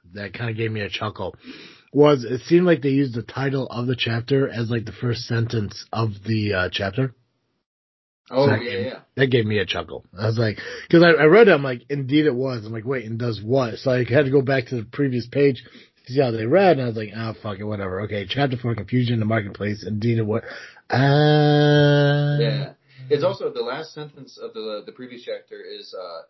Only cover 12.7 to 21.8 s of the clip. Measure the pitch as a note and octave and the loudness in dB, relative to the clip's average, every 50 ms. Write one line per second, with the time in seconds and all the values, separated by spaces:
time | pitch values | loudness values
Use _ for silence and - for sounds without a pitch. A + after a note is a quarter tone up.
12.7 | A2+ A2+ G#2 A#2+ C#3 B2+ G#2+ A2 A2+ A2+ A#2+ A#2+ A2+ G2 G2+ A2 A#2+ C3+ B2+ A#2 | -10 -8 -6 -6 -6 -6 -6 -6 -6 -4 -4 -4 -4 -6 -4 0 0 0 0 0
13.7 | G#2 - - C3+ B2+ B2+ B2 G#2+ A#2 D3 D3 C3 C3 C#3+ C3 A#2+ C3+ C3+ B2 - | -4 -4 -2 0 0 0 0 2 4 4 4 4 4 2 2 2 0 0 -2 -2
14.7 | C3 A#2+ G#2 - - - C#3+ C3+ B2 B2 A2 - - C#3 C#3+ C#3+ C#3 - - - | -6 -6 -6 -8 -4 -2 -2 -2 -2 -2 -4 -4 0 2 2 2 2 0 -6 -18
15.7 | - - - _ _ _ _ - B2 C#3 C#3 B2 A2+ A2+ A2 A#2 C#3+ F#3 G3+ F#3 | -20 -20 -20 _ _ _ _ -4 0 0 0 2 0 -2 0 2 4 4 6 4
16.7 | D#3 C3+ C3 A#2+ A2 A2+ A2 G#2 F#2+ A2 A2+ A2+ G#2+ - - A2 G2+ F#2+ G#2 G#2 | 4 4 0 -2 -4 -4 -8 -8 -8 -8 -8 -8 -8 -8 -10 -10 -10 -8 -8 -8
17.7 | G#2+ G2+ G2 F#2+ F#2 F#2+ G#2+ G2 G#2 G2+ G2 F2+ - C#3 C#3+ C3+ B2+ A#2+ - A#2+ | -6 -6 -6 -6 -6 -6 -6 -6 -6 -6 -6 -4 -2 -2 0 0 -2 -4 -4 -4
18.7 | A#2 A2 G2 - - B2+ B2 A#2 B2 A2+ A2 G#2+ A2+ A2+ G#2 G2 - - G2 G#2 | -4 -4 -4 -2 0 0 0 2 0 0 0 0 0 -2 -2 -4 -6 -6 -6 -6
19.7 | G#2 G#2 - - G#2 G#2 G#2+ A#2+ A#2 A2+ A2 G#2 G#2+ A2+ - - - - - - | -6 -6 -6 -6 -6 -2 0 0 0 0 0 -2 -2 -4 -6 -8 -14 -16 -18 -20
20.7 | - - _ - - B2+ C3+ C#3 C#3 D3 D3+ D3+ D3+ D3+ D3 D3 D3 D3 D3 D3 | -20 -20 _ -4 0 2 4 4 4 4 4 4 4 6 6 4 4 4 4 6
21.7 | D3 D3 | 6 6